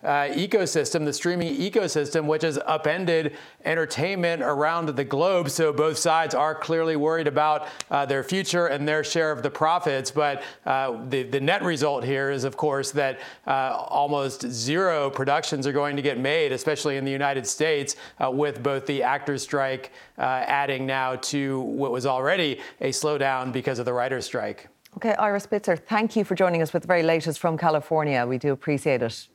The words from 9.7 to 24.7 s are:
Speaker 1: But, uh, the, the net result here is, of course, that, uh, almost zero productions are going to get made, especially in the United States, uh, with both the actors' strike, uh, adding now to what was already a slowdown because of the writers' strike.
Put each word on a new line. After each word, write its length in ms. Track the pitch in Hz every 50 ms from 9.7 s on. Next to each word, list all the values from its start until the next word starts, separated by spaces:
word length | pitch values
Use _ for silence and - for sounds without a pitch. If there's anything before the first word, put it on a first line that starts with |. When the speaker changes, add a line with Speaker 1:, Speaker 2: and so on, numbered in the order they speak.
| 165 175 175 156 139 135 131 -
Speaker 1:
But, 320 | - 147 147 147 139 - - - - - _
uh, 320 | - 135 135 135 135 120 110 117 131
the, 120 | 127 135
the 180 | 127 113 127 139
net 220 | 135 147 185 202
result 420 | 202 180 165 139 139 151 143 131 113
here 280 | 123 139 135 139 139
is, 120 | 139 131 120
of 140 | 135 - -
course, 320 | - 151 139 135 135 135 -
that, 260 | 147 143 135 131 - - - - - _
uh, 400 | - 135 135 131 131 131 - - -
almost 600 | - 143 143 143 147 143 135 135 127 - - 120
zero 640 | 123 117 113 127 151 170 190 185 170 151 143 139
productions 560 | 135 135 135 139 143 156 151 - - 143 131 143
are 60 | 135
going 220 | 143 147 147 143
to 60 | 143
get 160 | 135 147 135 117
made, 340 | 127 139 147 165 156 143
especially 460 | 127 123 - - 151 143 - 156 139 139
in 80 | 135
the 60 | 139
United 340 | 135 135 143 139 139 135 120
States, 520 | 104 - - 151 160 156 143 139 - - - - - - -
uh, 120 | - 131
with 320 | 127 139 147 147 139 117 120
both 240 | 143 139 135 131 -
the 160 | 143 135 123
actors' 400 | 123 135 143 143 151 143 131 -
strike, 480 | - - 143 135 135 131 131 131 - - - - - _ -
uh, 40 |
adding 680 | - 127 131 127 127 - 139 139 143 139 135 131 131 135
now 300 | 135 135 131 131 131 127
to 420 | - - - 143 139 135 135 131
what 320 | 131 - 113 - 139 135
was 160 | 120 127 120 139
already 520 | 131 127 131 143 180 196 170 147 127 - - - - _
a 80 | - 135
slowdown 640 | 131 - - 151 151 143 139 135 135 131 131 131 120
because 240 | 131 120 143 131 117
of 80 | 120
the 80 | 123 123
writers' 320 | 123 120 131 131 127 107
strike. 440 | - - 123 107 107 104 - - -